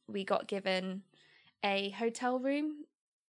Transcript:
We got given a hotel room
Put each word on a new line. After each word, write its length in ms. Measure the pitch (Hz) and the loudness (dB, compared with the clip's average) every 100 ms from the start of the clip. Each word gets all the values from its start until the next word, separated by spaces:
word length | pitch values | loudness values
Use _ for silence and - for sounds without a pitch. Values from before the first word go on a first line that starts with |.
| - | -8
We 180 | 202 | -6
got 220 | 190 196 - | 0 0 0
given 560 | 196 196 185 185 190 - _ - - _ _ | -2 0 0 0 -6 -10 _ -20 -20 _ _
a 260 | 202 196 202 | 0 0 0
hotel 480 | 196 233 226 247 254 | 0 -2 0 0 2
room 460 | 269 285 302 294 - _ _ _ | 2 2 0 -4 -12 _ _ _